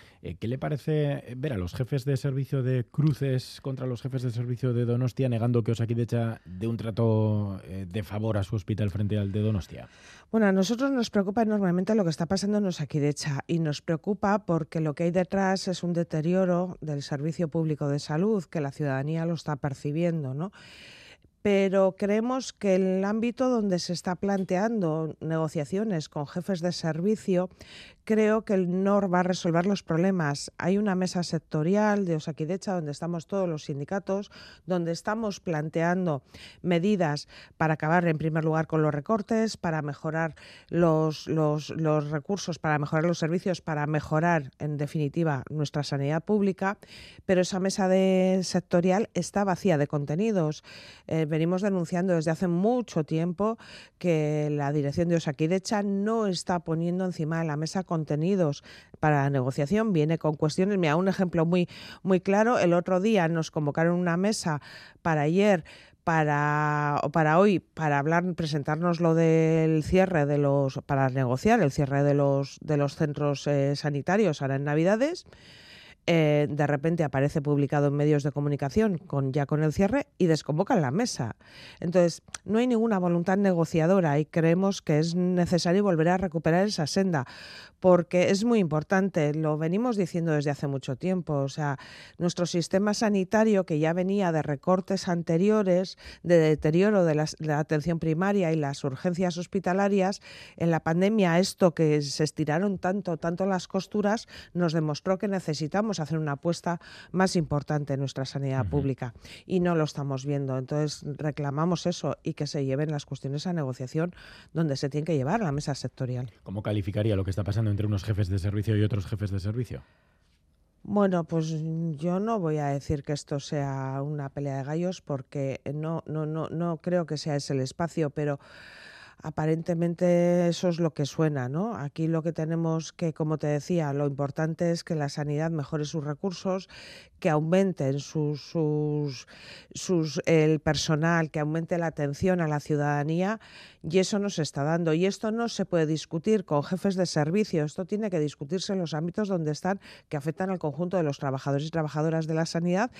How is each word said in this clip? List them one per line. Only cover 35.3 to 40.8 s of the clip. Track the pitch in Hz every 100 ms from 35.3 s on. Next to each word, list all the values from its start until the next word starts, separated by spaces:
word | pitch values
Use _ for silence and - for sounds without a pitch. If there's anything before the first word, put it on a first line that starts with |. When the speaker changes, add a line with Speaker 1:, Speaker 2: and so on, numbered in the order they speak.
| 190
Speaker 2:
planteando | - 156 151 165 165 180 175 143 - - - -
medidas | - 175 185 208 165 147 - - - -
para | 160
acabar, | 156 156 175 170
en | 156
primer | 156 160
lugar, | 156 156 156
con | 160
los | 151
recortes, | 147 143 220 208 226 220 -
para | 180 160
mejorar | 147 139 160 160 165 - - - -
los, | -